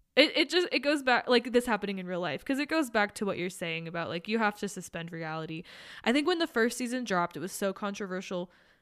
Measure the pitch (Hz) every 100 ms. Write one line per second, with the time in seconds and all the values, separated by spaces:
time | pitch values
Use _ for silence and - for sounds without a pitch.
0 | _ - 302 - 294 349 359 285 277 302
1 | 262 240 - 240 240 240 247 208 202 196
2 | 180 180 175 135 - 269 285 320 254 220
3 | 202 - 202 - 180 - 170 165 165 170
4 | 165 175 202 226 214 208 202 - - 170
5 | 170 165 160 160 156 160 - - - -
6 | - 269 302 349 330 - 233 - 247 254
7 | 240 185 175 151 147 - 196 190 208 202
8 | 196 185 190 180 180 _ _ _